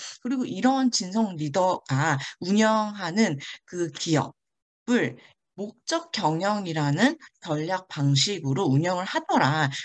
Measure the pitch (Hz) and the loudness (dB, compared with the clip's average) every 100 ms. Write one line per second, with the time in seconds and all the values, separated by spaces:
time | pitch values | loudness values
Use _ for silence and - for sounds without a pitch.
0 | - - 247 262 247 185 254 269 262 - | -10 -10 -4 -4 -4 0 2 2 2 0
1 | 190 208 214 170 151 185 185 - - 131 | -2 -2 -2 -2 -2 0 0 0 -2 0
2 | 160 135 135 - 175 208 220 220 214 208 | 2 0 -4 -8 0 4 4 2 -2 -6
3 | 175 185 214 139 - - _ 180 170 139 | -4 2 2 0 -8 -16 _ -6 -6 -4
4 | 170 151 - - _ _ _ _ - 240 | 0 0 0 -8 _ _ _ _ 0 0
5 | 135 - - _ _ - 208 - - 330 | 0 -4 -18 _ _ -10 -10 -10 -6 -6
6 | - - 165 160 196 208 185 160 143 151 | -4 -2 0 0 0 -2 -2 0 2 4
7 | 254 330 - _ 180 151 156 185 - 160 | 2 0 -10 _ -4 -4 -2 -4 -6 -2
8 | 139 139 208 196 143 147 180 135 175 180 | 2 2 0 -2 -2 0 2 2 2 -2
9 | 190 320 320 320 139 156 139 135 | -2 -4 0 2 4 2 0 -4